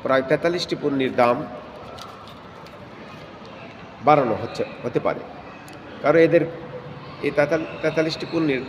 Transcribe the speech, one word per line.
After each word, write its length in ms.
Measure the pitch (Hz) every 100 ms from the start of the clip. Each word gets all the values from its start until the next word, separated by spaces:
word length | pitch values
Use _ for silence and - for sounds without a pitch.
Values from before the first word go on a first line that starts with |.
প্রায় 180 | - 135
তেতাল্লিশটি 540 | 131 151 165 175 - 156
পণ্যের 340 | 147 139 131 107
দাম 320 | 120 127 151 - - - - - - - - - - - - - - - - - - - - - - - - - 113
বাড়ানো 300 | 151 127 101
হচ্ছে, 200 | 110 - 110 -
হতে 160 | 120 147
পারে, 200 | 90 76 - - - - - - - -
কারণ 160 | 139 160
এদের 240 | 165 165 151 - - - - - - -
এই 100 | 143
তেতাল-, 500 | 143 147 160 160 -
তেতাল্লিশটি 440 | 160 156 160 151 -
পণ্যের 300 | 165 160 131